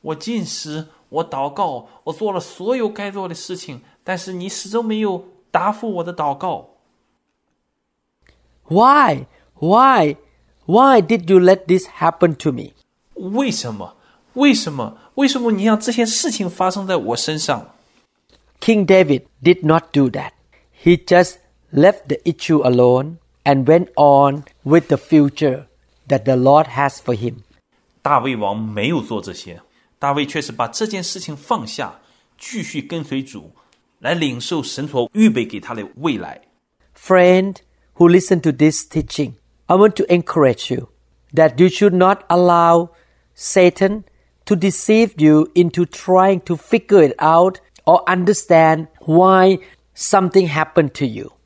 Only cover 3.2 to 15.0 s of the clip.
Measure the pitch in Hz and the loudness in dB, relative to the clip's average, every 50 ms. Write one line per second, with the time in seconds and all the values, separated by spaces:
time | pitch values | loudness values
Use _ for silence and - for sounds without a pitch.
3.2 | 190 175 170 - - - 180 185 - - 135 120 _ _ _ _ _ - 185 175 | -12 -12 -12 -14 -14 -14 -14 -14 -14 -18 -18 -20 _ _ _ _ _ -10 -10 -10
4.2 | 185 190 185 180 180 190 - - - 190 208 233 233 220 220 214 214 202 185 175 | -10 -12 -12 -12 -12 -12 -12 -12 -12 -6 -6 -6 -4 -4 -4 -4 -4 -4 -6 -8
5.2 | - - _ _ _ _ - - 175 202 214 214 - 226 196 175 165 175 175 170 | -12 -18 _ _ _ _ -4 -4 -4 -4 -6 -6 -10 -8 -8 -8 -8 -10 -8 -6
6.2 | 151 147 139 135 185 180 156 78 - _ _ _ _ _ _ _ _ _ _ _ | -6 -6 -6 -6 -8 -10 -10 -10 -14 _ _ _ _ _ _ _ _ _ _ _
7.2 | _ _ _ _ _ _ _ _ _ _ _ _ _ _ _ _ _ _ _ _ | _ _ _ _ _ _ _ _ _ _ _ _ _ _ _ _ _ _ _ _
8.2 | _ _ _ _ _ _ _ _ _ _ 160 196 233 262 285 294 285 214 147 131 | _ _ _ _ _ _ _ _ _ _ 0 2 4 4 4 4 2 2 0 -4
9.2 | 131 _ _ _ _ _ _ _ - 165 196 233 262 269 262 220 160 147 143 _ | -8 _ _ _ _ _ _ _ -2 2 2 4 4 4 4 2 0 -2 -4 _
10.2 | _ _ _ _ _ _ _ _ _ - 175 226 262 269 269 226 175 156 226 214 | _ _ _ _ _ _ _ _ _ 0 2 4 4 6 4 2 2 0 -4 -4
11.2 | 175 160 196 185 180 180 190 190 185 - 190 185 185 - - - - 165 165 - | 0 2 4 4 6 6 4 2 0 -2 -2 -2 -2 -6 -10 -2 -2 -2 0 0
12.2 | 175 170 151 - - 156 131 120 127 - _ _ _ _ _ _ _ _ _ - | 0 0 0 -2 -4 -6 -4 -6 -12 -16 _ _ _ _ _ _ _ _ _ -16
13.2 | 196 185 202 247 277 247 - - - 120 110 101 90 85 _ _ _ _ _ _ | -12 -6 -4 -4 -4 -4 -4 -6 -8 -10 -12 -12 -16 -18 _ _ _ _ _ _
14.2 | _ _ _ 247 285 285 233 - - 165 143 135 113 110 - _ | _ _ _ 0 2 2 2 0 -4 -8 -8 -8 -10 -10 -12 _